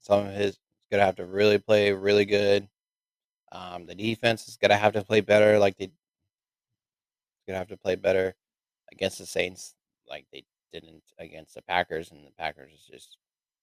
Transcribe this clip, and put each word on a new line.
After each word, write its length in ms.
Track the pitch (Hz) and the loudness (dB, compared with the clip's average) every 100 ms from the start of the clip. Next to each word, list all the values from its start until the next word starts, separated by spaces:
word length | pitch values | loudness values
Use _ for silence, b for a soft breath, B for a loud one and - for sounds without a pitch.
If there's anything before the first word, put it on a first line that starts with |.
some 240 | - 101 101 | 0 0 0
of 60 | |
his, 260 | 101 101 - _ _ - | -4 -4 -4 _ _ -4
gonna 140 | 101 | 0
have 120 | 98 92 | 2 0
to 100 | 90 | -6
really 320 | 98 104 104 | 0 2 2
play 340 | - 107 101 | 2 2 2
really 320 | 98 98 104 101 | 0 2 2 2
good. 420 | 101 101 101 101 _ _ _ _ _ _ _ _ | 2 2 0 -2 _ _ _ _ _ _ _ _
Um, 360 | 90 90 87 82 | -18 -16 -16 -14
the 80 | |
defense 520 | 90 110 113 120 113 - | -8 -6 -2 -2 -2 -6
is 100 | - | 0
gonna 200 | 101 104 | 2 4
have 160 | 107 | 2
to 100 | 107 | 0
play 180 | - 110 | 0 0
better, 380 | 98 104 107 107 | 4 6 6 6
like, 180 | 101 95 | 2 0
they 120 | 95 _ _ _ _ _ _ _ _ _ _ _ _ _ _ _ - | -12 _ _ _ _ _ _ _ _ _ _ _ _ _ _ _ -12
gonna 100 | 95 | -10
have 100 | 90 | -10
to 80 | 95 | -10
play 200 | 98 92 | -6 -2
better 400 | 98 95 95 - _ _ _ _ _ | 0 0 0 -6 _ _ _ _ _
against 260 | - 95 - | -8 -8 -8
the 80 | 85 | -8
Saints 480 | 90 90 90 - _ _ _ - | -6 -6 -8 -20 _ _ _ -18
like 180 | 71 67 | -18 -18
they 120 | 71 - _ _ | -20 -20 _ _
didn't 300 | 85 82 80 _ - | -20 -20 -20 _ -20
against 360 | 82 78 78 | -20 -20 -20
the 80 | - | -16
Packers, 500 | - 90 87 80 85 | -4 -2 -2 -6 -10
and 120 | 73 | -18
the 60 | 71 | -20
Packers 400 | - 80 73 67 | -12 -10 -10 -18
is 120 | _ | _
just, 320 | _ 64 - _ _ _ _ _ | _ -20 -20 _ _ _ _ _